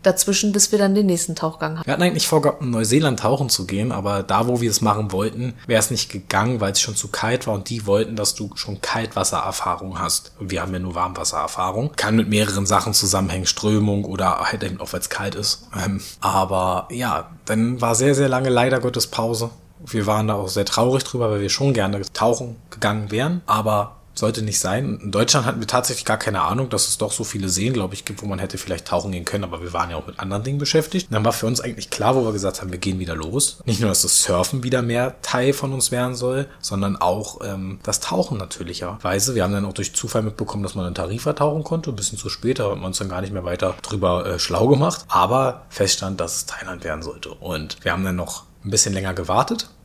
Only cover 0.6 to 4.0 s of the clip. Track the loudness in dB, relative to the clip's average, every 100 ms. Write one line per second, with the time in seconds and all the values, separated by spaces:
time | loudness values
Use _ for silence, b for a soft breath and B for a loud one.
0.6 | 4 4 4 4 4 2 -2 -2 -4 -2
1.6 | -6 -4 -2 2 4 4 4 4 4 2
2.6 | -2 0 4 4 4 2 2 2 2 0
3.6 | 0 0 0 0